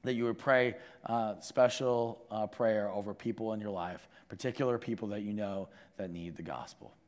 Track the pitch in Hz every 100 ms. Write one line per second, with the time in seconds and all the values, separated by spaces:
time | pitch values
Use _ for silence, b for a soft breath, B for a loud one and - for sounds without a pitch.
0 | 131 123 120 110 - 131 123 - B B
1 | - 117 110 98 - - 123 - 127 120
2 | 117 107 - 107 107 - 117 107 101 98
3 | 101 98 113 104 110 110 104 95 87 87
4 | - B B 92 131 - 131 120 117 113
5 | 107 104 104 104 101 98 92 B B -
6 | 95 85 85 82 85 65 60 - 55 -